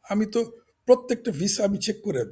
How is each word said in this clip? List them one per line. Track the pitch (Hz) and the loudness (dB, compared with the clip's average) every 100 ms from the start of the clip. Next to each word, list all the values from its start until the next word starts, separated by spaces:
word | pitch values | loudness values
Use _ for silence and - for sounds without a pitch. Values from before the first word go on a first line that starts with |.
| - | -4
আমি | 202 214 | -2 0
তো | 233 233 - _ _ - | -2 -4 -8 _ _ 4
প্রত্যেকটা | 247 - 247 240 | 4 2 -4 -4
ভিসা | 147 202 - | -2 0 2
আমি | 202 202 | 2 0
চেক | - - | -2 -4
করে | 208 131 110 | -4 -4 -4